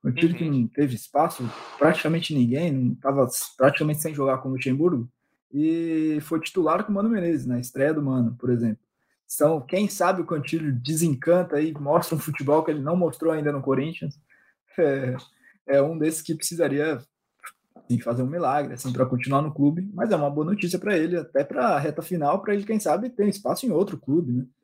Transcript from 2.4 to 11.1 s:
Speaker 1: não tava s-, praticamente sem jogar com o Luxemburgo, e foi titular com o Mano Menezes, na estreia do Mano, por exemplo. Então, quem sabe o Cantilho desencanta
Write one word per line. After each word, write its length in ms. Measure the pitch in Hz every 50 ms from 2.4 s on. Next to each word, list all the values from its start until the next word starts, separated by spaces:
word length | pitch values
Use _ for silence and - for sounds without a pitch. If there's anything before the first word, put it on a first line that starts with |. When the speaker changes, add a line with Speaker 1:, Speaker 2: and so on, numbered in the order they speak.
| 123 117 123 143 170 175
Speaker 1:
não 240 | 143 135 127 120 -
tava 280 | - - 135 139 139 131
s-, 320 | 123 - - - - -
praticamente 460 | _ 131 135 135 - 156 151 151 147
sem 120 | - 165 156
jogar 260 | 143 135 135 131 131
com 100 | - 135
o 20 |
Luxemburgo, 580 | 131 127 - 135 127 139 160 180 175 123 117 123 _ _ _ _ _ _ _ _ -
e 640 | 143 151 160 165 165 165 165 165 156 156 156 156 151
foi 180 | 147 - 165 160
titular 420 | - - - 190 165 156 160 185 208
com 80 | -
o 40 | 202
Mano 140 | 196 202 226
Menezes, 380 | 233 208 175 170 165 143 127
na 120 | 123 123 120
estreia 340 | 123 - - 131 135 151 156
do 100 | 151 143
Mano, 320 | 135 131 127 120 113 120
por 120 | - - 127
exemplo. 340 | 123 117 117 113 107 - _ _ _ _ _ _ _ _ _ _ -
Então, 280 | - 147 151 165 151
quem 260 | 127 - - 190 208
sabe 340 | 196 - - 180 175 190 185
o 40 | 165
Cantilho 480 | - 170 151 131 - 160 165 156 147 135
desencanta 880 | 120 120 131 160 156 170 165